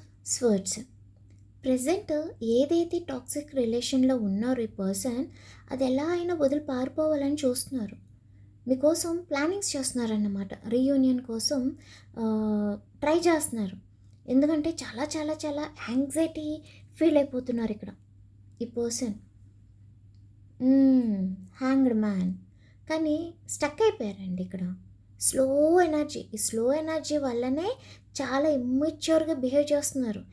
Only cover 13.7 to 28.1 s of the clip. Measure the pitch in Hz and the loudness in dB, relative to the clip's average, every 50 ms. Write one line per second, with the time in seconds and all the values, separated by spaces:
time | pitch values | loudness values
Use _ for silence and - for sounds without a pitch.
13.7 | - - - - - _ - - - _ - - 247 269 294 302 320 302 302 330 | -6 -12 -20 -20 -20 _ -20 -20 -20 _ -6 0 2 4 4 4 2 2 0 -2
14.7 | 330 - 262 - 220 226 294 302 - 311 302 302 311 311 311 302 285 294 302 - | -4 -6 -10 -12 -6 -6 -6 -6 -4 -6 -4 -4 -6 -4 -6 -6 -4 -4 -6 -8
15.7 | - - - 220 240 262 285 269 - 311 320 320 - 320 302 302 302 311 - - | -10 -12 -8 -4 -2 -2 -2 0 0 0 0 0 -2 -6 -6 -6 -8 -8 -10 -18
16.7 | - - - - - - 311 339 294 285 277 285 262 247 254 247 233 233 226 214 | -20 -20 -20 -16 -4 2 2 4 4 4 2 2 -4 -8 -4 -4 -4 -2 -2 -4
17.7 | 208 - 196 202 - - - - - - - - - - - - - - 233 226 | -4 -6 -10 -16 -16 -18 -20 -20 -20 -20 -20 -20 -20 -20 -20 -20 -10 -10 -10 -8
18.7 | - 240 233 233 233 - 254 214 202 - - - _ - - - _ - - - | -6 -6 -4 -4 -4 -4 -4 -6 -6 -8 -12 -20 _ -20 -20 -20 _ -20 -20 -20
19.7 | - - - - - - - - - - - - - - - - - - 254 262 | -20 -20 -20 -20 -20 -20 -20 -20 -20 -20 -20 -20 -20 -20 -20 -20 -10 0 2 4
20.7 | 269 269 269 269 262 254 240 220 202 190 190 190 185 - - - - - 262 262 | 6 6 8 6 6 6 4 2 0 0 -2 -4 -4 -6 -12 -18 -10 -4 -2 2
21.7 | 269 269 262 247 220 214 214 208 196 185 180 185 185 - - - - - - - | 4 4 4 4 4 2 0 0 0 0 0 -2 -2 -6 -10 -20 -20 -20 -20 -20
22.7 | - - - - 320 320 320 302 302 320 339 339 - - - - - - 294 302 | -20 -20 -8 -6 -4 -2 0 0 0 -2 -4 -8 -12 -16 -12 -10 -6 -4 -4 -4
23.7 | 302 - 453 427 415 - 220 202 196 196 190 185 180 180 185 - - 180 180 180 | 0 4 2 2 4 2 -6 -6 -6 -8 -8 -6 -6 -6 -6 -6 -6 -6 -6 -6
24.7 | 185 - - - - - - - - - - - - 262 262 262 269 285 302 320 | -8 -10 -14 -20 -20 -20 -20 -20 -10 -2 -2 0 2 2 2 4 4 4 6 6
25.7 | 339 370 349 320 302 302 302 294 - - - - 226 214 - - 226 226 226 254 | 6 6 4 4 2 0 -2 -2 -6 -10 -10 -10 -4 -2 -2 -2 0 0 0 2
26.7 | 285 311 311 320 320 311 302 - 302 294 277 254 233 233 240 262 269 302 349 440 | 0 0 -2 -2 -4 -4 -2 -2 -2 0 0 0 -2 -2 -2 0 -2 -2 -2 -4
27.7 | 523 - - - - - - - | -4 -6 -10 -20 -20 -20 -20 -16